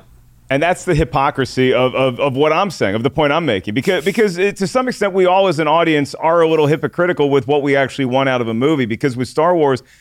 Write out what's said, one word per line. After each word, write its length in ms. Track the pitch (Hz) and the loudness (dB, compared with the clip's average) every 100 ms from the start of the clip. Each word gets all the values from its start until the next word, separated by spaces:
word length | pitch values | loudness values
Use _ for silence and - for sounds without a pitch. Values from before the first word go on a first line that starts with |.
| - - - - - | -14 -20 -20 -20 -6
And 80 | 135 | -2
that's 240 | 165 180 - | 0 -2 -2
the 80 | |
hypocrisy 800 | 156 160 143 139 143 127 - 127 | 0 0 0 0 -2 -4 0 2
of, 220 | 120 127 120 | 2 0 0
of, 240 | 135 120 | 0 0
of 160 | 139 127 | -2 2
what 180 | 151 | 2
I'm 160 | 156 196 | 2 -2
saying, 240 | - 107 | -2 -2
of 80 | 107 | -2
the 80 | 127 | -2
point 240 | 156 147 | 0 0
I'm 120 | 156 160 | 0 0
making. 280 | 98 104 | -2 -4
Because, 320 | 110 156 185 175 | -4 -2 -2 -2
because 320 | 226 208 170 | 0 0 0
it, 180 | 202 - | -4 -2
to 100 | 196 | -2
some 200 | 254 254 | -2 -2
extent, 260 | - 202 | -2 -2
we 120 | 190 180 | 2 2
all 220 | 185 196 | 4 2
as 100 | 151 | 0
an 100 | 151 | 0
audience 460 | 160 170 151 139 - | 2 2 0 -2 -2
are 260 | 156 170 | 0 2
a 60 | 160 | 2
little 200 | 160 143 | 2 2
hypocritical 640 | 156 143 - 180 175 143 | 0 -2 -2 -2 0 2
with 160 | 139 117 | 2 0
what 160 | 147 | 0
we 120 | 143 139 | 0 0
actually 300 | 131 - 131 | 0 -2 -2
want 240 | 127 135 | 0 0
out 100 | 127 | -2
of 80 | 113 | -2
a 60 | |
movie. 320 | 113 143 156 117 | -2 0 0 -2
Because 320 | 110 143 120 | -2 -4 -4
with 100 | 123 | -4
Star 280 | - 165 175 | 0 0 2
Wars, 260 | 143 127 - _ | 2 0 -6 _